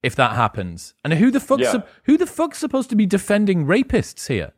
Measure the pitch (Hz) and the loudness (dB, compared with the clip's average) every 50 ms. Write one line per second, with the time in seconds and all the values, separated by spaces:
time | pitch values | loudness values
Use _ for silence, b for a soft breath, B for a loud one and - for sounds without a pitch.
0 | - 127 - - 131 113 107 120 117 107 - - 92 90 85 87 - - _ _ | -4 -4 0 0 0 0 2 0 -2 -2 -2 -6 -10 -10 -10 -14 -18 -20 _ _
1 | _ 143 160 156 214 262 247 277 - - 269 277 254 240 - 240 B B B B | _ -2 2 4 4 4 2 0 0 0 0 0 2 0 0 -2 B B B B
2 | B - 294 311 359 - - - 320 311 - - - 294 - 269 254 - 233 208 | B 2 2 2 2 -2 -2 -4 -4 -4 -2 -8 -8 -4 -4 -4 -4 0 0 2
3 | 214 185 196 196 - - 208 208 214 196 190 175 147 139 180 247 269 - - 226 | 2 2 2 -2 0 0 0 2 2 2 2 0 2 2 2 2 2 0 0 -2
4 | - - - - - - 131 98 78 - _ | -2 -2 -10 -16 -8 -4 -4 -4 -4 -8 _